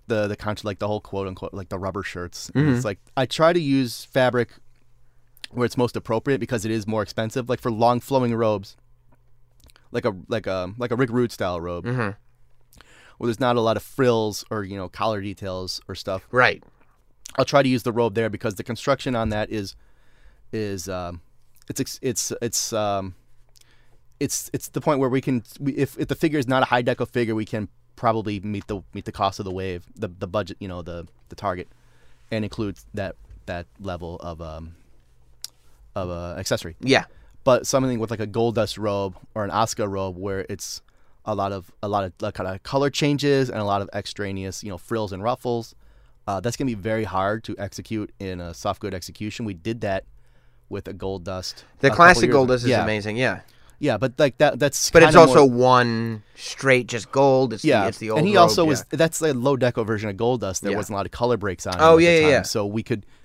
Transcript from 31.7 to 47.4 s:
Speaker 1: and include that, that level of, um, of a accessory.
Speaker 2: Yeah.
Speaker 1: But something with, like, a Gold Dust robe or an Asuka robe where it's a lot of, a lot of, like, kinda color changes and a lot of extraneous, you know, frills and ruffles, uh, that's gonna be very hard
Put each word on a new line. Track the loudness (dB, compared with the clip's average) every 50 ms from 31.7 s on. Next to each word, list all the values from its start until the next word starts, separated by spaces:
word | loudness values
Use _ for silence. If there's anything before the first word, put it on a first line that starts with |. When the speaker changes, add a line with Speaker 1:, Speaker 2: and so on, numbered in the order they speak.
| -16 _ _ -20 _ -20 -20 -20 -20 _ -12 -8
Speaker 1:
and | -6 -6 -6
include | -6 -6 -6 -6 -6 -6 -10 -18 -14 -10
that, | -8 -8 -8 -10 -14 -20 -20 -20 -18 -12
that | -12 -10 -10 -12 _ _ -14
level | -10 -10 -10 -8 -10 -12 -12
of, | -12 -12 -12 -12 -12
um, | -12 -12 -12 -14 -14 -16 -18 -20 -20 _ -20 -20 _ _ _ _ -20 _ -20 -20 -20 -20 _ _ _ -20 -20 _ -20 -12 -10
of | -8 -8 -6
a | -8 -8 -10 -10 -10 -8
accessory. | -4 -4 -4 -4 -4 -10 -14 -6
Speaker 2:
Yeah. | 0 2 2 2 2 -2 -18 -20 -20 -20 -16 -2 4
Speaker 1:
But | 4 4 4 2
something | 0 0 0 0 0 -2 -4
with, | -4 -4
like, | -4 -6
a | -6
Gold | -4 -2 0 0 0 0
Dust | 0 -2 -2 -4
robe | -4 -4 -4 -2 -2 -4 -6 -8 -12 -20 -12 -8
or | -6 -6
an | -2
Asuka | 0 0 0 0 -2 -6 -6 -4
robe | -4 -4 -6 -6 -6
where | -8 -8 -6 -6 -6 -6 -8
it's | -10 -12 -10 -14 -14 -14 _ _ _ -20 -20 -20 -20 _ -8
a | -6 -4
lot | -2 -2 -4
of, | -4 -8 -12 -16 -14 -10
a | -6
lot | -2 -2 -2 -2
of, | -4 -6 -8
like, | -8 -8 -6
kinda | -6 -6 -6 -6 -8
color | -8 -2 0 0 0 0
changes | 0 0 0 0 0 2 2 2 4 2 2 0
and | -2 -4
a | -2
lot | 0 0 0
of | -2 -4 -6
extraneous, | -8 -8 -8 -8 -8 -6 -6 -6 -6 -8 -8 -10 -10 -10
you | -12
know, | -12
frills | -12 -8 -6 -4 -4 -4 -6
and | -8 -4 -4
ruffles, | -4 -4 -2 -4 -4 -4 -4 -6 -10 -18 -20 -20 -20 _ -20 -20 -20 -20 _ -8
uh, | -6 -6 -4
that's | -4 -6 -4
gonna | -2 -4 -4
be | -4
very | -4 -2 -2 -2 -2 -2
hard | -2 -2 0 0 0 -2 -4